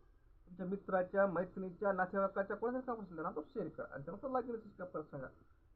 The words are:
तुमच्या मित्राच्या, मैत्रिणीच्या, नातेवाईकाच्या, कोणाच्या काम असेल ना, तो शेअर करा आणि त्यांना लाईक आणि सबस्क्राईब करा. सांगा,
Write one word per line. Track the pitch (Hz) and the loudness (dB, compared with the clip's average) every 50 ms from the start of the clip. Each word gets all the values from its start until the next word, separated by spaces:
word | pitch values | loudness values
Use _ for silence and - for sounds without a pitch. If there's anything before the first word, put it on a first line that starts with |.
| - - - - - - - - - | -20 -20 -20 -20 -20 -20 -20 -20 -20
तुमच्या | - 180 - 190 | -18 -10 -6 -4
मित्राच्या, | 175 202 196 - - 185 185 180 180 - 196 196 | -2 -2 -4 0 2 2 2 2 4 4 4 4
मैत्रिणीच्या, | 190 165 170 185 180 - 196 185 185 175 - 214 202 190 | 6 4 2 0 0 -2 -6 -6 -6 -4 0 2 2 4
नातेवाईकाच्या, | 185 185 185 202 196 196 190 190 202 196 196 208 | 4 2 4 4 4 4 4 4 2 0 0 0
कोणाच्या | 202 226 240 247 254 | 0 0 0 0 0
काम | 254 254 240 220 196 | 0 -2 -4 -4 -4
असेल | 175 170 160 | -8 -6 -4
ना, | 160 185 | -4 -2
तो | - 294 311 | -2 -4 -6
शेअर | - - 226 170 160 | -4 -4 -4 -4 -4
करा | - - - - - | -4 -6 -8 -6 -8
आणि | 143 139 | -8 -8
त्यांना | 165 190 202 - 262 254 | -6 -8 -6 -4 0 0
लाईक | 254 240 | 0 0
आणि | 262 233 220 | 0 -4 -6
सबस्क्राईब | 214 202 - - 180 180 | -8 -12 -10 -10 -10 -6
करा. | - 160 151 | -6 -6 -6
सांगा, | - - 139 127 - - - - - - - _ - - | -6 -8 -8 -8 -10 -12 -16 -20 -20 -20 -20 _ -20 -20